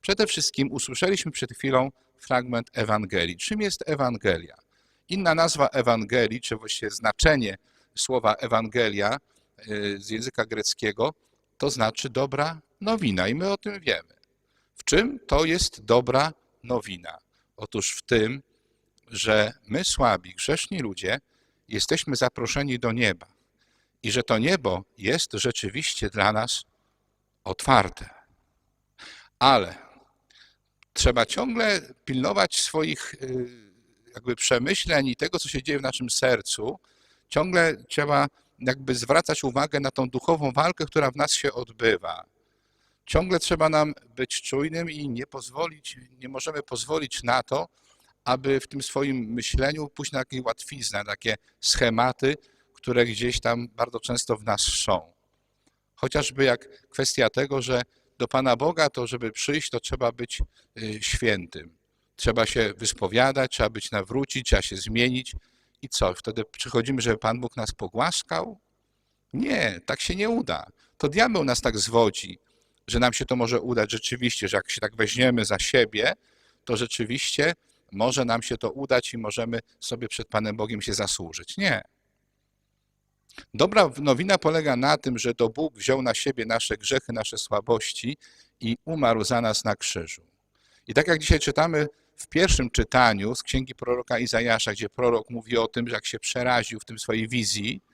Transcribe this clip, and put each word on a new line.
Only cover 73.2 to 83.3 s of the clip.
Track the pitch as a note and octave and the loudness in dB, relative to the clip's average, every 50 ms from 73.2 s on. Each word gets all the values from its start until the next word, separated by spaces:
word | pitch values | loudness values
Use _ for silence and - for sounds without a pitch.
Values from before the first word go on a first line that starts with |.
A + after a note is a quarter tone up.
| C3 | -2
to | - B2+ | -2 0
może | B2 A#2 A2+ B2 A#2 | 0 0 2 0 0
udać | - B2 A#2+ A#2 G#2+ G#2 | 0 0 0 0 0 0
rzeczywiście, | - A2 - - B2+ A#2+ B2 A#2+ - - G#2+ | -2 -4 -4 -6 -4 -2 -2 -2 -2 -2 -2
że | F#2 G#2+ | 0 0
jak | G2 - - | 0 -2 -2
się | - - | -6 -4
tak | G#2+ G#2+ A2 | -4 -4 0
weźmiemy | A2 A2 G2+ - B2+ B2+ B2+ B2 A#2 G#2+ | 0 0 0 2 4 4 4 4 4 2
za | - G#2+ F#2 | 2 0 0
siebie, | - - - C3 A#2 A2 - G#2 A2+ D3+ F#3+ - _ _ _ _ _ _ _ _ - | 0 4 4 4 4 4 2 0 0 0 0 -4 _ _ _ _ _ _ _ _ -6
to | - A#2+ | -4 -2
rzeczywiście | G#2+ A#2+ A2 - - A#2 G#2+ A#2+ C#3 - - - - C#3+ E3 E3+ - _ _ _ _ _ _ | -2 -2 -2 -4 -4 -4 -4 -4 -4 -4 -4 0 0 0 0 0 -2 _ _ _ _ _ _
może | G2 G2 A2 B2+ B2 C#3 B2+ | -2 0 0 2 2 2 0
nam | A#2+ A2+ A#2 A#2+ | 0 0 -2 -2
się | - B2 | -4 -6
to | A2 - A2+ | -4 -4 -4
udać | - C3+ C#3 C3 C3 B2 - - - | -4 -4 0 2 2 2 2 -2 -6
i | |
możemy | A#2 A2 G#2 - A#2 A#2 A#2 A#2 A2+ - _ _ - | -8 -8 -6 -4 -4 -4 -4 -4 -6 -6 _ _ -12
sobie | - - B2 A2+ A#2+ | -10 -8 -6 -6 -6
przed | A2 - - A2+ | -6 -8 -8 -6
Panem | - - G#2+ A2 G#2+ G#2+ | -2 -2 -2 0 -2 -2
Bogiem | A2 G#2+ A2 A#2 G#2 | -4 -4 -4 -6 -6
się | - - G2+ | -4 -4 -2
zasłużyć. | G#2 G#2 F#2 - - F#2 E2 - - F2+ - - | -2 -2 -2 -2 -4 -6 -8 -12 -12 -12 -10 -6
Nie. | - G3+ F#3 A#2+ - - _ _ _ _ _ _ _ _ _ _ _ _ _ _ _ _ _ _ _ _ _ _ _ _ _ _ _ _ _ | -2 0 0 0 -2 -4 _ _ _ _ _ _ _ _ _ _ _ _ _ _ _ _ _ _ _ _ _ _ _ _ _ _ _ _ _